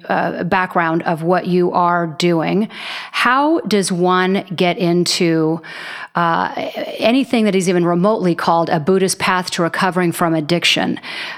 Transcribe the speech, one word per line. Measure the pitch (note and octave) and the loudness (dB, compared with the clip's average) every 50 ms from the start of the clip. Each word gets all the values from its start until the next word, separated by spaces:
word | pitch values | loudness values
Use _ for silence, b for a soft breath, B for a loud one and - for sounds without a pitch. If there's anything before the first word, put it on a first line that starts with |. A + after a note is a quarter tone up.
| - - | -6 -4
uh, | F#3 F3 F3 F3 - - F#3 | -2 -2 -2 -2 -4 -4 -2
background | E3 G3+ F#3 F#3 F3+ - F3+ E3+ E3 D#3+ E3+ - | 0 0 0 0 0 0 0 0 2 0 0 0
of | - E3+ D3+ E3 | -2 -2 -2 0
what | E3+ F3+ F3+ - | 0 0 0 0
you | F3+ F3 F3+ F3+ F3+ - | 0 2 2 2 2 2
are | F3+ F3 F3 F3 F3 E3+ E3 | 2 2 2 2 0 -2 -4
doing. | D3 - F3 F3 E3+ E3 D3 E3+ F3 G3 A3 - B B B B B B B B | -4 -2 0 0 0 0 0 0 0 0 -2 -2 B B B B B B B B
How | B - - A#3+ B3+ C4+ C#4+ D4+ E4 E4 | B 0 0 2 2 2 2 2 0 0
does | - G3 G#3+ G3+ F#3 - | 0 0 0 0 0 0
one | F#3+ E3+ F3+ F3+ F3+ F3+ F#3 F#3 G3 G3 - - E3 | 0 0 2 2 2 2 2 2 0 -2 -2 -6 -2
get | - F#3 F3 F3 - | 0 0 0 0 0
into, | F#3 E3+ E3+ F3 E3+ - - - F#3 E3 D#3+ D#3+ D#3 D#3 E3 D#3+ B B B B B B B B B B - | 0 2 2 2 2 0 0 0 2 2 2 2 2 0 0 -2 B B B B B B B B B B -4
uh, | E3+ E3+ E3 E3 F3+ F#3+ - - | 0 0 2 2 0 0 -2 -4
anything | - - - - - - - - - - A3 B3 C#4 B3+ - - A#3 A3 | -6 -8 -8 -8 -8 -10 -10 -6 0 0 2 2 2 2 2 0 2 2
that | G#3+ F3+ | 2 2
is | F#3+ F3 F#3 | 2 2 2
even | F3+ F3 E3+ | 2 2 2
remotely | F3 F3 F3 F3+ G#3+ A3+ - F#3 F3 E3+ | 2 2 2 2 2 2 2 2 0 0
called | - - F#3+ E3 E3+ E3 - | 0 2 2 2 2 2 2
a | - E3 | 0 0
Buddhist | C#3+ F#3+ F#3+ F#3+ F#3+ F3+ - - | 2 2 2 2 2 0 -2 -2
path | - G3 F#3 F3+ F3+ - | -2 0 0 0 -2 -4
to | - - | -2 -2
recovering | E3+ E3 - - F#3+ F#3 E3 F#3 F3 E3+ E3 | -2 -2 0 0 -2 0 2 2 0 0 0
from | - F3 E3 E3 | 0 0 0 0
addiction? | D#3+ D3+ D3 E3+ E3+ - - - F3+ F#3 F3+ - - B B B B B B B | 0 0 0 0 0 2 0 0 2 0 -2 -4 -6 B B B B B B B